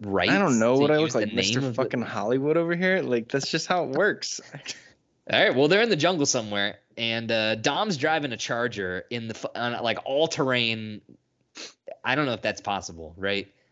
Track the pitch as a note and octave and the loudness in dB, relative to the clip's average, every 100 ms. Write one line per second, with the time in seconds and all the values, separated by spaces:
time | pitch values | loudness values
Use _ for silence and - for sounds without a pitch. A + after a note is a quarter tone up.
0 | G#2+ F#2+ F#2 F#3+ F#3 A#2 A2+ C3+ D3 D3+ | -2 2 4 4 4 4 4 4 4 4
1 | D#3 A#2+ G#2+ A2 F#2+ B2 C3+ A2+ B2+ B2 | 2 0 -2 0 0 0 0 -2 -2 -2
2 | G#2+ A2+ G#2 C3 C#3+ E3 E3+ F3 F#3 F#3 | -4 -4 0 0 2 0 0 0 2 0
3 | C3 A#2+ A2 C#3 - E3 - F3+ C3+ C#3 | 2 0 0 -4 -2 -4 0 0 0 2
4 | G3+ B2+ - - - C#3+ - - - _ | 2 0 -6 -10 -12 -14 -14 -14 -18 _
5 | _ _ - B2 G3 C3 D3+ G3 A#3 E3 | _ _ -2 2 4 4 6 6 4 4
6 | E3 F3+ C#3 B2+ G#2+ G2+ G2+ - _ - | 2 2 0 0 -2 -2 -2 -4 _ -6
7 | A#2 A2+ A2+ A2+ A2 A2 C#3+ D3+ G#3+ D3 | -4 -2 0 0 2 0 0 0 -2 0
8 | D3+ D#3+ C#3+ A2 - A#2+ A#2+ G2+ F#2 F#2 | 2 0 -2 -6 -4 -2 -2 -2 -4 -4
9 | - A#2+ A2+ G#2+ - G2+ A#2+ A2 A#2 G#2+ | -6 -8 -8 -8 -8 -4 -4 -2 -2 -2
10 | - C#3 D#3+ - C3 B2 A#2 A2 G#2+ G#2+ | -2 0 0 0 2 2 2 -2 -6 -12
11 | - - _ _ _ - - - - - | -16 -20 _ _ _ -18 -18 -18 -18 -6
12 | A#2 C3+ C#3+ A2 A2 G2 - G2 F2+ E2 | -2 0 0 0 -4 -4 -4 -4 -6 -12
13 | D#2+ F2+ G2 G2+ - _ _ | -14 -6 -2 -2 -6 _ _